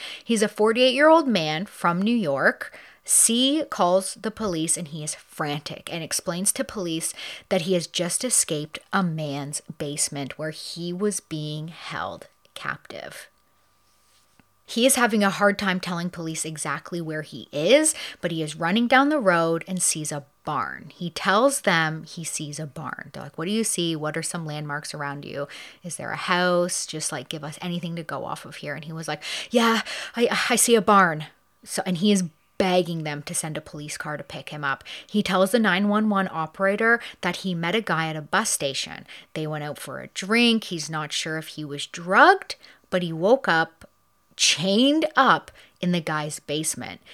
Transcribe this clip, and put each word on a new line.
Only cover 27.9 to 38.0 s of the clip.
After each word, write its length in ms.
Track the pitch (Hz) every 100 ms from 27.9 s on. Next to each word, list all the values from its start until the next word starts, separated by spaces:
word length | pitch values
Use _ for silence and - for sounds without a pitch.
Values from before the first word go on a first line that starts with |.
| 170
to 80 |
go 220 | 160 139 -
off 180 | -
of 120 | - -
here." 160 | 147
And 120 | 143 151
he 60 |
was 160 | 160 160
like, 140 | 151 - - -
"Yeah, 300 | 233 226 220 - - - -
I, 140 | 233 208 -
I 60 | 240
see 180 | -
a 80 | 233
barn." 460 | 190 202 180 156 151 - _ _
So, 200 | - - 185
and 140 | 175
he 120 | 208
is 140 | 202 175 - _ -
begging 460 | 196 180 175 165
them 180 | 151 147
to 120 | - 147
send 220 | 160 156
a 40 |
police 360 | 156 156 147 -
car 200 | 156 147
to 60 |
pick 260 | 143 135 -
him 140 | 151
up. 200 | 143 131 - - -
He 160 | 208
tells 300 | 202 185 190
the 80 | 240
nine 300 | 214 180 208
one 200 | 208 214
one 200 | 196 190
operator 680 | 160 156 - 190 208 226 233 - -
that 160 | 185 -
he 160 | 196
met 220 | 170 170 214
a 60 |
guy 260 | 214 160